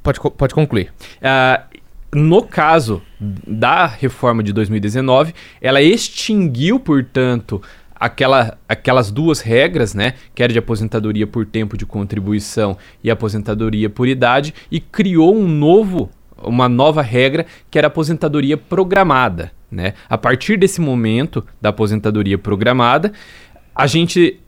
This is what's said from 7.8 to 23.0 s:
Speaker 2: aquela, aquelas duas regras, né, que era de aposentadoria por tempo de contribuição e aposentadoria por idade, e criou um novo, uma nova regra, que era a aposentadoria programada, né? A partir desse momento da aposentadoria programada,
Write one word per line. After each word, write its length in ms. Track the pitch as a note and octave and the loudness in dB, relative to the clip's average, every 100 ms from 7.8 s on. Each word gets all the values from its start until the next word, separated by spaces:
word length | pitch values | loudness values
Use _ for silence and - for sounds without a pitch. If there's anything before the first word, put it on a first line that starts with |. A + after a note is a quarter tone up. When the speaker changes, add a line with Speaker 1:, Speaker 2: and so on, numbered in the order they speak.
| - - | -20 -6
Speaker 2:
aquela, 600 | A#2+ - C3 C3+ A2+ - - | -6 0 2 4 2 -4 -6
aquelas 440 | A2+ - C3 G#2+ | -4 0 0 0
duas 280 | G#2+ E3 D3 | -2 0 -2
regras, 540 | A2 A#2 D#3 F3 A2 | 0 2 2 0 -2
né, 200 | G2+ G#2+ B2 - | -2 -4 -4 -18
que 80 | - | -2
era 100 | B2 | 0
de 60 | A#2 | 0
aposentadoria 680 | A2+ A2 A2 A2+ G#2+ G#2+ | -2 -4 -2 -4 -2 -2
por 220 | G#2 A#2+ G#2+ | -2 -4 -4
tempo 320 | A2+ G#2+ G2+ | -4 -6 -6
de 80 | G2+ | -8
contribuição 920 | G#2+ G2+ G#2+ G2 G#2+ G2+ - G#2+ F#2+ - - | -8 -6 -6 -2 -4 -4 -4 -2 -4 -12 -8
e 80 | A2 | -4
aposentadoria 760 | A2 A2 G#2+ G#2 G#2+ A2 G#2+ G#2+ | -2 -2 -6 -4 -4 -2 -2 -2
por 200 | G#2 B2+ | -2 -2
idade, 440 | C3 A#2+ C3 D3 - - | 2 2 2 -2 -12 -8
e 80 | E3 | -8
criou 540 | - - G3 F3 D#3+ | -8 -2 0 4 4
um 120 | A3 F#3+ | 4 2
novo, 640 | D3+ D3 F#3+ G#3+ F3+ G2+ - - - | 2 4 4 4 -4 -6 -10 -20 -12
uma 320 | - A#2+ B2 | -4 0 2
nova 320 | A#2+ C#3+ D#3 | 4 2 2
regra, 460 | C3 B2 C3 D3+ E3 - - | 0 2 2 0 -6 -12 -6
que 80 | D#3 | 0
era 80 | D3 | 0
a 20 | |
aposentadoria 680 | D#3 D#3 E3 D#3 D3 C#3 D3 | 0 -2 -2 -2 0 0 -2
programada, 960 | - F3+ F#3 G3 F#3+ C3 B2 E2+ E2 - - | -2 -2 0 2 2 2 0 -2 -10 -14 -14
né? 240 | F#2 F2+ - - | -6 -6 -6 -8
A 80 | A#2 | -4
partir 400 | B2 B2+ - G#3 | 0 -2 0 0
desse 220 | F#3 F#3+ | 0 0
momento 680 | D#3 B2+ A2 A2+ D3+ - - - | -2 0 0 0 -2 -6 -10 -4
da 80 | A2 | -4
aposentadoria 680 | - G#2+ G#2+ A2 G#2+ G2+ G2 | 0 -2 0 -2 0 0 -2
programada, 760 | G#2 G2+ A#2 B2+ A#2+ C#3 | -2 -2 0 2 2 2